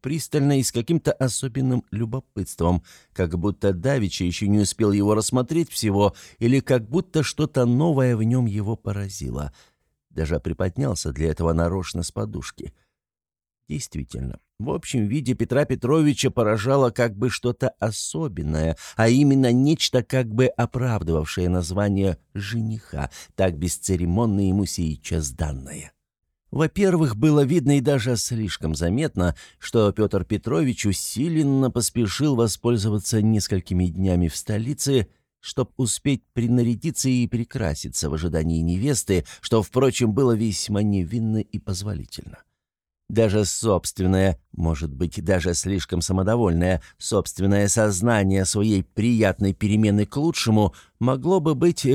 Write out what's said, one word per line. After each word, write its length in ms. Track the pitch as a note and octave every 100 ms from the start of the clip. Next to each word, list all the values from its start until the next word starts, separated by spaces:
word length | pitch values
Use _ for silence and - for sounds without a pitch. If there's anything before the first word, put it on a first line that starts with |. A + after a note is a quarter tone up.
пристально 580 | C3+ D#3 - D3+ C#3 C#3+
и 40 |
с 80 | B2
каким-то 400 | A#2 A2 E3 -
особенным 720 | - C3 - C3+ A#2+ C3 B2 -
любопытством, 920 | G#2 A#2 B2+ - - F#2 - E2+ F2 - - _
как 240 | - F2+ F2
будто 360 | F#2+ F#2 G2+
давеча 500 | F#2 G#2 C#3 G2+ -
ещё 240 | F2 E2+ G2+
не 120 | G#2
успел 320 | G2+ - G#2+
его 220 | G2+ G2+
рассмотреть 560 | G#2+ G#2+ B2+ B2 D#3 E3
всего, 460 | - A2 G2 G2+ - - -
или 200 | A#2+ C3+
как 300 | - B2+ G#2+
будто 340 | D#3 F#3+ D#3+
что-то 420 | C3+ - D3 - B2
новое 500 | A#2+ E3 C#3 B2+ A#2
в 80 |
нём 220 | A2 B2+ A#2
его 300 | G2+ G2+ A2+
поразило. 760 | - G2+ G2 G2 C2+ B1 D2 - _ _ _ _ _
Даже 300 | - D#2 D#2+
приподнялся 720 | E2 D#2 F#2 - C#3 E2+ D#2
для 180 | C2+ D#2+
этого 240 | D2+ E2
нарочно 480 | E2 E2+ F#2+ F2+ F2
с 80 | E2+
подушки. 640 | - G#2+ G#2 - - - - _ _ _ _ _ _ _ _ -
Действительно, 720 | D2+ - D#2 C2 B1 B1+ - _ -
в 100 | A#2
общем 380 | D#3 - C3 G#2
виде 260 | C#3 B2
Петра 320 | B2 A#2+ B2 C#3+
Петровича 640 | B2+ A#2+ D#3+ D3+ C#3 C3
поражало 640 | A#2+ A2 A2 A2 C#3 B2+
как 260 | - A#2+ G2+
бы 120 | B2
что-то 400 | - B2 A#2 C3 -
особенное, 1000 | G#2+ G#2+ - D#3 D#3+ F2 D2 D#2 D#2+ E2 - -
а 140 | A2+
именно 420 | B2+ C#3+ C3+ B2+
нечто, 520 | A#2+ C#3 D#3 - C3
как 300 | A#2 C3 A#2
бы 120 | A2 B2+
оправдывавшее 1040 | - A#2 B2 B2 A2 D#2+ D#2+ D#2 - F2+
название 680 | F2+ E2 F#2 G2+ G2 G2 D#2+ _ G2+
«жениха», 760 | G2+ A#2 A2 A2 - C#2+ C#2 - - -
так 220 | F#2+ D#2
бесцеремонно 880 | F2 - - F#2 F2 F#2 A#2 G2+ G2
ему 180 | G2 F#2+
сейчас 680 | - E2 D2+ - E2 D2
данное. 600 | B1+ D#2 C2 C2 - - _ _ _ _ _ _ C#3+
Во-первых, 640 | D#3 - G3 F3 D#3 G#2+
было 260 | D#3 D3
видно 360 | C#3 E3+ C3 C#3+
и 20 |
даже 340 | B2+ C#3 A#2 A#2+
слишком 600 | - A#2 G#2+ - D#2 D#2
заметно, 600 | E2+ G#2+ D#3 - F2+ - - _
что 320 | - A#2+ G#2
Пётр 320 | F#2 G#2 G2
Петрович 640 | E2+ G#2 - D3+ C#3+ A#2+ G#2
усиленно 840 | F#2 - - D#3 D#3+ C#3+ C3+ C3
поспешил 680 | A#2 A#2 - A2 - D3 B2+
воспользоваться 840 | A#2 - A#2 A#2+ G#2+ G#2 - A2+
несколькими 640 | G#2+ A2 - G2 - F2+ F2+
днями 420 | F2 F#2+ F2+ E2+
в 80 | -
столице, 720 | - G#2 A2+ D3+ - C3+ G2 _ _ _
чтоб 320 | - - B2+ -
успеть 480 | B2 - C#3 C3+ _
принарядиться 760 | - A#2 B2 A#2 A2+ E3 - C3
и 180 | B2 A#2+
прикраситься 840 | A#2 A#2 - F#2 D2 C#2+ - D#2
в 40 |
ожидании 480 | D2+ E2+ D#2+ D#2+ E2
невесты, 640 | E2 F2+ C3 C3+ - F#2 - -
что, 200 | - A#2
впрочем, 520 | G2 - C3+ - A#2+
было 180 | G#2 C3
весьма 500 | A2+ A2+ F#2+ - G#2
невинно 580 | G#2 G2+ E2 A#2 A2+ A2
и 200 | G#2 G#2
позволительно. 800 | - F#2 G2+ F2 - - - - _ _ _ _ _ _ -
Даже 380 | G#2+ A2+ G#2 G2+
собственное, 920 | - A2+ F#2 - - F#2 F#2+ F#2+ - _
может 400 | - E2 D2+ D#2+
быть, 320 | C2+ F2 -
даже 300 | E2 F#2 F2+
слишком 480 | E2+ F#2+ G2 - F2
самодовольное, 800 | E2+ F#2+ F#2+ A#2+ G#2+ E2 F2 F#2 - -
собственное 720 | - G#2 F2+ - G2 G2+ G2+
сознание 800 | G2+ G#2+ F#2 A2+ G#2 G2 G2 F#2+
своей 380 | G#2 G#2+ G2+
приятной 720 | F2+ - A2+ A#2 G#2+ - G2
перемены 540 | G2 G#2 G#2+ A2 G2+ G#2
к 100 | -
лучшему 560 | D#3+ - A2+ G#2+ G2+ - - -
могло 400 | A#2+ C3+ C#3 F#3+
бы 140 | D#3
быть 320 | C#3 E3+ F3 C3+